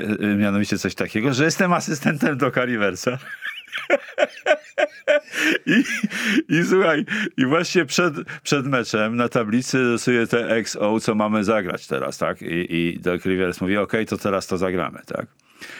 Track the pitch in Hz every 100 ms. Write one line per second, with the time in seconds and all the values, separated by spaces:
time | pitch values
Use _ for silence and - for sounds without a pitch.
0 | 101 107 104 101 104 98 101 101 95 -
1 | 90 107 131 123 160 165 185 165 - 151
2 | - 151 202 135 135 127 123 113 101 92
3 | 123 123 - - - - - - - -
4 | - - - - - 302 - - - -
5 | - 196 - - - - - 208 - 226
6 | 208 208 233 233 - 156 175 185 185 151
7 | - 214 208 - 127 160 175 175 147 -
8 | 175 143 - - - 143 135 131 107 110
9 | 110 120 120 127 107 120 127 131 123 117
10 | 131 120 110 117 101 113 101 - 104 110
11 | 120 107 107 107 98 110 90 - - 67
12 | 65 - 82 90 - 85 - 85 85 -
13 | 90 87 95 92 92 - 92 104 95 113
14 | 107 101 104 95 - 92 92 92 73 -
15 | - - - _ _ - -